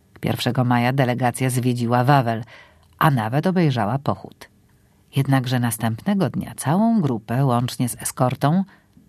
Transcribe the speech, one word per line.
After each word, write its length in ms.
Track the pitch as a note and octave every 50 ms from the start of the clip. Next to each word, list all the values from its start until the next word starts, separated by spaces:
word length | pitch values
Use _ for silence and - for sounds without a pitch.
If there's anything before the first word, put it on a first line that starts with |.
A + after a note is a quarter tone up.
| _ _ _ -
Pierwszego 440 | - - A#2 A2+ - B2 A2+ - B2+
maja 280 | B2 B2 B2 A#2 B2 C3
delegacja 580 | C3+ C3+ A#2+ B2 A#2+ B2+ B2 A#2+ - C3 C3
zwiedziła 540 | B2 B2+ A#2 B2+ B2 B2 A#2+ A#2 A#2+ B2 B2
Wawel, 400 | B2+ D3 C#3 A#2+ A#2 A2+ A2 A2+ - - - - - _ _ _ _ _ _
a 120 | - D#3+
nawet 360 | C#3+ B2 G#2+ A2 A#2+ D3 D#3+
obejrzała 520 | F#3+ E3+ F#3 E3+ D3+ B2 A#2 G#2+ G2 A#2+ C#3
pochód. 500 | C#3 - G2+ - - - - _ - - _ _ _ _ _ _ _ _ _ _ _ _ -
Jednakże 440 | C#3 C3+ C3+ C3+ C3+ B2 B2 C3 B2
następnego 680 | A#2+ A#2+ A2+ - - A2+ A2+ A#2 - - G#3 G3 F3+ B2
dnia 220 | - - - - -
całą 440 | - - C3 D#3 F#3 A3 A#3 A#3 A3
grupę, 440 | E3 C3+ B2 G#2+ - - A2+ B2+ C#3+
łącznie 440 | C3+ A#2+ A#2+ B2 A#2+ - - C3 A#2+
z 140 | - - -
eskortą, 640 | - - - C3 B2+ B2 - - C#3 D#3+ F#3+ F#3+ - - _ _ _ _ - -